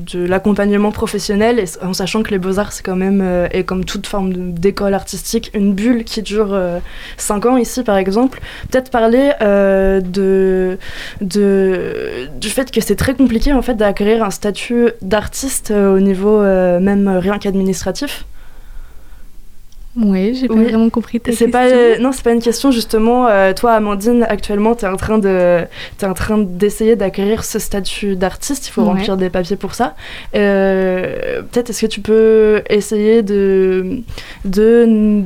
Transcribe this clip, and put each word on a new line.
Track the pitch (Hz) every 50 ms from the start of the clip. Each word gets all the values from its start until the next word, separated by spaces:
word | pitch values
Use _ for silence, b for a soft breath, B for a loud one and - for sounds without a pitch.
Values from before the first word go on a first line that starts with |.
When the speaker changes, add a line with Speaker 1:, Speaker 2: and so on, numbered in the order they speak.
| 170 -
Speaker 1:
de | - 180 175
l'accompagnement | 180 185 190 190 214 202 202 202 202 202 202 208 208
professionnel, | 208 - 233 202 - 202 - - 208 202 214 233 240 240
et |
s-, | 190 175 - -
en | - 180 185
sachant | - 196 170 - 214
que | 220 -
les | 208 190
Beaux-Arts, | 175 190 190 196 208 208
c'est | - - -
quand | 196 185
même, | 185 185 196 202 196
euh, | 190 175 180 180 180 -
et | - 185
comme | 180 - 190 185 180
toute | - - 202 196
forme | - - 202 190 190
de, | 185 180 180 180
d'école | 175 170 165 196 196 - 202 196 196
artistique, | 185 185 - - 180 - - - 233 - - -
une | 220 196 202 196
bulle | 185 208 247 254 226 226
qui | - - 220
dure, | 196 - 196 214 214 196
euh, | 196 196 185 175 175 180 B B B B B B B
cinq | B - - 214 202 190
ans | 240 262
ici, | 254 233 - - 262
par | 247 - 202
exemple, | 196 190 196 190 220 254 269 B B B B B B B B
peut-être | - 254 254 -
parler, | - 240 220 226 233 262 277 285 - -
euh, | 226 208 202 202 202 196 190 190 190 190 190 190
de, | 185 180 180 196 190 190 190 190 190 190 185 185 185 185 185 - B B B B B B B B
de, | 214 180 170 202 202 196 196 196 190 190 185 180 170 - - - 65 65 - - 127 147 170 -
du | - 214
fait | - - 269 -
que | - 226
c'est | - - 202
très | 175 - 262 269
compliqué, | 262 269 247 226 226 - 285
en | 294 247
fait, | 233 247 254
d'acquérir | 208 214 202 196 - 202 208 226 233 220
un | 196
statut | 175 - - 208 185 - - - 240 240 233 226 226 -
d'artiste, | - 190 220 208 - - - - - 269 - - - -
euh, | 214 208 196 196 190
au | 190
niveau, | 196 196 190 185 196 208 214 214
euh, | 202 196 190 185 185 180 175 175
même | 190 196 202 202 196 196
rien | 190 180 175 196 208 202
qu'administratif. | - 202 185 196 190 190 185 170 - 196 175 - 285 277 - - - - b b b b b b b b b b b b b b b b b b b b b b - - - - - - - - - - -
Speaker 2:
Oui, | 240 220 202 190 185 190 214 254
j'ai | 254 262 233
pas | 226
Speaker 1:
Oui. | 220 226
Speaker 2:
vraiment | 240 220 220 226 226
compris | - 233 214 - - 233
ta | - 240
Speaker 1:
C'est | 233 - 233 240
Speaker 2:
question. |
Speaker 1:
pas, | 240 247 254 247 254 240 240 233 226 226
non, | 233 269
c'est | 262 - -
pas | 240
une | 233 233
question, | 226 240 220 - - 277
justement. | 254 233 214 - 220 220 214 233 240 254 247 240
Euh, | 208 196 196 190 190
toi, | - - 240 226
Amandine, | 214 214 208 202 196 196 233 240 240 226 -
actuellement, | 208 202 - - 208 202 208 220 233
t'es | 233 214 185
en | 190
train | 190 - - 214 220
de, | 196 196 190 185 180 175 175 170 170 - B B B B B -
t'es | 202
en | 190 180
train | - - - 214 214
d'essayer | 208 180 180 175 202 208 202 - 220 220 233
d'acquérir | 202 202 190 - 196 196 202 220 214 -
ce | - - 214
statut | - - - 202 180 - - - - 202 196
d'artiste. | 185 196 185 - - - - 285 - -
Il | -
faut | - 240
Speaker 2:
Ouais. | 220 208
Speaker 1:
remplir | 202 190 190 196 190
des | 190 190 180
papiers | - 190 175 - 196
pour | - - 185 -
ça. | - 240 294 - B B B B B B B -
Euh, | 214 208 202 196 196 196 196 190 190 190 185 185 185 185 - - - - - - -
peut-être | - - - 240 240 240
est-ce | 208 -
que | 220
tu | 220 - 208
peux | 196 208 214 220 220 220 220 220 214 214 214 208 208 -
essayer | 214 208 202 - 220 208 208 214 226 233
de, | 220 196 208 202 196 196 190 190 190 185 185 185 185 185 185 170 233 B B B B B B B -
de, | 202 180 202 214 226 233 233 233 233 226 214 214 214 208 208 190